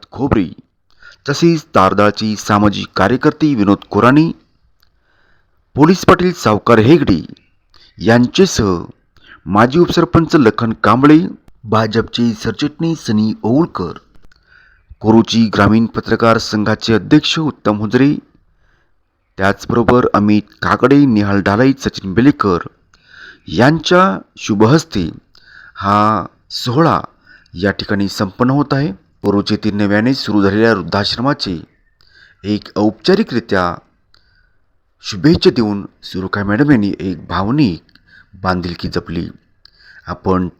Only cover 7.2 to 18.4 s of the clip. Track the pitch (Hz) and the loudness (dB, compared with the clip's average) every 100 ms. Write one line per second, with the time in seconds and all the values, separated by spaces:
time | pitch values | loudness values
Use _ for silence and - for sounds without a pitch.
7.2 | - - _ _ _ _ _ - 87 120 | -4 -20 _ _ _ _ _ -6 2 2
8.2 | 123 - 190 - 104 87 - _ _ _ | 2 2 0 2 -2 -2 -6 _ _ _
9.2 | _ - 78 98 123 151 170 - 165 160 | _ -18 -2 2 2 2 2 2 0 0
10.2 | 156 160 110 - 113 110 104 120 143 156 | 2 2 2 2 -4 -2 0 4 6 4
11.2 | 190 - - _ 110 107 110 113 110 - | 2 -10 -20 _ -4 -2 0 -2 -4 -2
12.2 | 120 107 113 104 147 - 165 160 - 107 | -2 -2 -8 -4 -6 -4 -6 -6 -2 -2
13.2 | 110 - 107 131 170 - 87 - _ - | -2 -2 0 0 0 -4 -10 -12 _ -20
14.2 | - _ _ _ _ _ _ - 107 113 | -20 _ _ _ _ _ _ -6 2 2
15.2 | 110 113 110 98 101 110 113 - - 113 | 2 0 0 2 2 2 0 -4 -4 0
16.2 | 113 113 - 107 104 107 - 110 - 151 | 2 0 -2 -4 -2 -4 0 -2 2 2
17.2 | - - 151 - 110 104 107 123 139 147 | 2 -4 -6 -4 -4 -2 -2 2 2 0
18.2 | - _ | -8 _